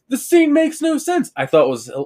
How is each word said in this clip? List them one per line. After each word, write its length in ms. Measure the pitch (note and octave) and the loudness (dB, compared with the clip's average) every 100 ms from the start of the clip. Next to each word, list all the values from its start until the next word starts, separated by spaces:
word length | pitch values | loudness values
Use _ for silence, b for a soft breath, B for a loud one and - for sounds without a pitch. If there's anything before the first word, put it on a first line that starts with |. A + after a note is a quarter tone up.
| - | -8
"The 80 | B3 | -8
scene 360 | - E4+ D#4+ | 2 2 4
makes 280 | D4+ D#4+ - | 2 0 -2
no 160 | D#4+ D#4 | -2 -2
sense." 340 | E4+ F4 - - | -2 -4 -4 -6
I 100 | C3+ | 0
thought 240 | D#3 C3 | 2 2
was, 200 | A#2+ A#2+ C3 | 0 -8 -12